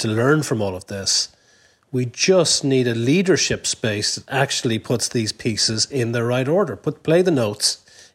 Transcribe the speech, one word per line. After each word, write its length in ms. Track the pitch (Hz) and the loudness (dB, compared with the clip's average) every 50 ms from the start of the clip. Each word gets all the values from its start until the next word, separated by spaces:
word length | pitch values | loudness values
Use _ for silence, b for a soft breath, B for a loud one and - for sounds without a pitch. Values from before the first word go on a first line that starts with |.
to 60 | - 113 | -2 -2
learn 360 | 107 113 120 135 151 156 143 | 0 2 4 4 4 2 2
from 180 | - 135 110 | 0 -2 -2
all 140 | 104 98 92 | -2 -2 -4
of 100 | 92 - | -6 -10
this. 440 | - 101 98 95 - - - - - b b b b b b b b b b b b | -10 -10 -8 -4 -2 -2 -2 -2 -4 b b b b b b b b b b b b
We 140 | - 127 127 | -4 -4 -4
just 580 | 120 - - - - 185 185 165 156 - - - | -4 -4 -4 2 4 4 4 4 2 2 0 2
need 240 | 139 135 131 123 123 | 2 2 4 2 2
a 60 | 117 | 0
leadership 720 | 113 117 123 147 185 196 185 170 131 - - 120 104 - | 0 2 2 4 4 4 4 2 2 2 0 -2 -2 -4
space 480 | - - - - 110 107 104 104 - - | -6 -6 -4 -2 -4 -2 -2 -2 -4 -4
that 120 | - - - | -6 -8 -6
actually 460 | - - 139 131 - - - 131 113 110 | -2 -2 0 0 -2 -2 -2 -2 -2 -2
puts 320 | - - 123 113 - - | -2 -2 -4 -2 -2 -2
these 240 | - 127 110 104 - | -2 -2 -2 -2 -4
pieces 540 | - - 120 110 101 - - 113 110 - - | -6 -4 -4 -2 -2 -2 -2 0 -2 -4 -4
in 220 | - 135 120 113 | -2 -4 -2 -2
the 120 | 117 120 117 | -2 -2 -2
right 240 | 120 123 127 131 127 | 0 0 0 0 0
order, 280 | 160 190 202 156 104 | 0 0 0 -2 -4
put, 260 | - - 156 143 - | -6 -6 -6 -6 -6
play 220 | - - 160 175 185 | -2 2 4 4 4
the 80 | 185 | 4
notes 520 | 170 131 117 104 104 - - - - - b b b b b b b | 2 2 0 0 -2 -2 -4 -4 -4 -4 b b b b b b b